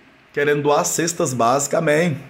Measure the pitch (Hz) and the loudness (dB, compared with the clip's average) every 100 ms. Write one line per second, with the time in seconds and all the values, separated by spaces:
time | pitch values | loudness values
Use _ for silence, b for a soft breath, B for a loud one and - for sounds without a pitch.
0 | _ _ _ - 143 147 147 147 175 - | _ _ _ -4 0 0 2 2 0 -2
1 | 165 - 165 123 117 135 - - 156 151 | -4 -2 -2 0 2 2 0 -2 0 2
2 | 175 131 - | 0 -2 -8